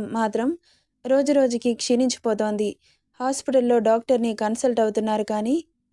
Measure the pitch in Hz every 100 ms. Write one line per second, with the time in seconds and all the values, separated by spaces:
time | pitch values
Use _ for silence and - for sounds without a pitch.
0 | 208 226 220 220 247 339 _ _ _ _
1 | 247 269 277 285 262 233 240 233 - 240
2 | 254 - 233 214 214 208 208 - _ _
3 | _ - 254 269 - 262 240 240 220 226
4 | - 247 233 214 214 226 269 240 220 214
5 | 214 214 208 214 214 311 - _ _